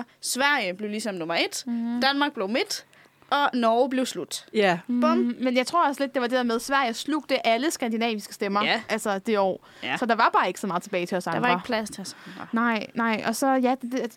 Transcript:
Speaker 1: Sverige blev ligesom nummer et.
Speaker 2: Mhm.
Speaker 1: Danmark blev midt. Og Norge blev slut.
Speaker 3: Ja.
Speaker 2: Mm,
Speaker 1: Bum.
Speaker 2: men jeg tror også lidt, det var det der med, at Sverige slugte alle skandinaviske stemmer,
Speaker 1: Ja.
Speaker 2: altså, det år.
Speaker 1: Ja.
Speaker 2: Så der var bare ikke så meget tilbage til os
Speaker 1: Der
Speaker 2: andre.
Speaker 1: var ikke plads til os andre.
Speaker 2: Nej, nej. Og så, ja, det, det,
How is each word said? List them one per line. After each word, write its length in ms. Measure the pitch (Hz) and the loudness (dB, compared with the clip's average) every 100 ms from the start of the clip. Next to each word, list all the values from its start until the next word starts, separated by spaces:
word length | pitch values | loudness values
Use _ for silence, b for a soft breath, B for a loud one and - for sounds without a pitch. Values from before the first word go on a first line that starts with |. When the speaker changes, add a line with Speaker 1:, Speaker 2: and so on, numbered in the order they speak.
| 240 b | -6 b
Speaker 1:
Sverige 520 | - 240 277 294 190 | -6 0 2 2 0
blev 160 | 185 208 | -4 -4
ligesom 260 | 214 220 185 | -4 -4 -4
nummer 200 | 160 170 | -2 0
et. 280 | 392 - - | -2 -4 -6
Speaker 2:
Mhm. 340 | 233 233 240 | -4 -2 0
Speaker 1:
Danmark 320 | 262 277 285 | 2 2 0
blev 160 | - 190 | -2 -2
midt. 360 | 247 427 - - b b _ - | -2 -2 -6 -10 b b _ -2
Og 200 | 277 285 | 2 2
Norge 360 | 247 226 226 269 | 2 2 4 2
blev 160 | 254 254 | 2 -2
slut. 400 | 175 143 - - | -4 -8 -10 -4
Speaker 3:
Ja. 260 | 220 196 170 - | 2 4 2 0
Speaker 2:
Mm, 140 | 240 | 2
Speaker 1:
Bum. 340 | 240 240 240 240 | 4 4 2 0
Speaker 2:
men 140 | 254 247 | 0 2
jeg 100 | 247 | 2
tror 200 | 339 311 | 2 2
også 160 | 277 | 2
lidt, 100 | 277 | -2
det 80 | 277 | 0
var 60 | 240 | 0
det 100 | 254 | 0
der 60 | |
med, 120 | 240 233 | 2 -2
at 60 | |
Sverige 320 | 240 277 254 | 0 0 0
slugte 540 | 226 - 302 - 269 233 | -2 -2 -4 0 0 2
alle 240 | 226 302 | 2 2
skandinaviske 600 | - 240 226 233 214 - | -2 -2 0 0 -2 -6
stemmer, 300 | - 202 202 | -6 -2 0
Speaker 1:
Ja. 180 | 208 220 220 | 2 0 0
Speaker 2:
altså, 300 | 214 220 196 | -4 -2 -2
det 180 | 214 208 | 0 2
år. 300 | 190 - B B | 2 0 B B
Speaker 1:
Ja. 140 | - 143 | -6 -2
Speaker 2:
Så 80 | 233 | 0
der 100 | 220 | 4
var 140 | 277 | 4
bare 140 | 392 214 | 4 2
ikke 120 | 180 | -2
så 80 | 208 | -4
meget 160 | 175 | -4
tilbage 220 | - 180 175 | -2 -4 -2
til 120 | 185 | -2
os 60 | |
Speaker 1:
Der 80 | 180 | -2
Speaker 2:
andre. 100 | 165 247 | 0 2
Speaker 1:
var 60 | 185 | 0
ikke 100 | - | 0
plads 240 | 220 214 | -4 -4
til 120 | - | -10
os 140 | 185 - - | -12 -14 -18
andre. 200 | 185 - | -14 -6
Speaker 2:
Nej, 340 | 226 240 220 - 226 | 0 0 0 -4 -4
nej. 280 | 226 220 - | -2 0 -2
Og 80 | 226 | 0
så, 120 | 269 | 2
ja, 220 | 262 247 254 | 2 2 0
det, 100 | 240 | -2
det, 200 | 254 233 | -4 -4